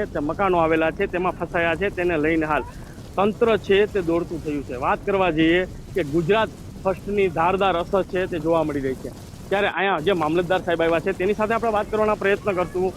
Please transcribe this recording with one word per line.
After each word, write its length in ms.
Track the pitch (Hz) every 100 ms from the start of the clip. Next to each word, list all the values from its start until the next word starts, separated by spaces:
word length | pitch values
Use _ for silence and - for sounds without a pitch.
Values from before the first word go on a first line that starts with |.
| 208
તે 120 | 160
મકાનો 380 | 147 165 196 175
આવેલા 320 | 160 160 160
છે 160 | 156 196
તેમાં 320 | 180 185 160
ફસાયા 380 | 170 180 170 160
છે, 140 | 196
તેને 260 | 185 180 165
લઈને 280 | 147 165 156
હાલ 200 | 151 - - - - -
તંત્ર 340 | - 202 202 233 214
છે 200 | - 196 208
તે 140 | 208
દોડતું 400 | 170 170 170 165
થયું 220 | 156 147
છે. 100 | 131
વાત 320 | 123 147 208 -
કરવા 240 | 196 185
જઈએ 320 | 156 160 175 185 - -
કે 80 | 196
ગુજરાત 460 | 156 156 165 214 214 - - -
ફર્સ્ટની 460 | 190 185 - 202 190
ધારદાર 460 | 160 165 190 196 170
અસર 260 | 175 196
છે 240 | 175 180 185
તે 100 | 170
જોવા 240 | 156 165
મળી 220 | 156 143 135
રહી 140 | 127
છે. 80 | 131 - - - -
ત્યારે 200 | 196 202
અહીંયા 320 | 160 196 175
જે 120 | 156
મામલતદાર 500 | 185 156 170 165 180
સાહેબ 160 | 180 170
આવ્યા 240 | 165 165 175
છે 60 |
તેની 220 | 185 185
સાથે 200 | 202 214
આપણે 220 | 226 233 208
વાત 100 | 214
કરવાના 320 | 220 214 208
પ્રયત્ન 320 | 196 202 208
કરશું 380 | 180 180 180 185